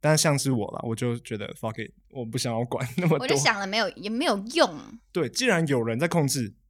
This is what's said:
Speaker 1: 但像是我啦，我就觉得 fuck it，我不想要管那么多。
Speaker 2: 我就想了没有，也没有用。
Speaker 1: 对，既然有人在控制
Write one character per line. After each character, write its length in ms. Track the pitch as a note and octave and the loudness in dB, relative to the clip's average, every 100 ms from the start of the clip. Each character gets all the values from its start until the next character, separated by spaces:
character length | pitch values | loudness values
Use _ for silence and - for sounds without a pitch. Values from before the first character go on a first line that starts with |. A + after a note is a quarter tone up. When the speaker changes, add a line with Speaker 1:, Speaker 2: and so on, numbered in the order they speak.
Speaker 1:
但 160 | D3+ D#3 | 4 4
像 220 | E3 C#3+ | 4 2
是 140 | C3+ | 2
我 180 | B2+ G2+ | 0 -2
啦， 80 | - | -4
我 120 | A#2 | -6
就 240 | A2+ B2 A#2+ | -2 -2 -4
觉 180 | - G#2+ | -6 -8
得 160 | G2+ | -8
fuck 200 | - A2 A2 | -8 -8 -8
it， 80 | A2+ _ _ | -10 _ _
我 140 | C3 | -12
不 140 | A#2 B2 | -6 -4
想 140 | B2+ | -2
要 120 | A2+ | -2
管 220 | B2 C3 B2 - | -2 -4 -4 0
那 100 | F3+ | 2
么 120 | D3+ | 2
多。 60 | |
Speaker 2:
我 40 | B3+ | 2
就 80 | C#3 | 2
想 220 | D3 G#3+ | 2 2
了 80 | G3 | -2
没 120 | G#3+ | -2
有， 100 | G3+ | -2
也 180 | - F#3+ | -4 -6
没 160 | A3+ | -2
有 140 | D#4+ G#3 G#3 | 0 0 -2
用。 240 | C#4+ B3+ D3+ - A3+ _ | 2 2 2 -14 -20 _
Speaker 1:
对， 160 | - C3 | -4 -2
既 180 | - B3+ | 0 2
然 200 | F3+ D#3+ | 2 4
有 160 | C3+ | 2
人 160 | A2+ A2+ | 2 0
在 80 | E3+ | 0
控 200 | E3+ C#3+ | 2 2
制 280 | C3 G#2+ - | 0 -4 -8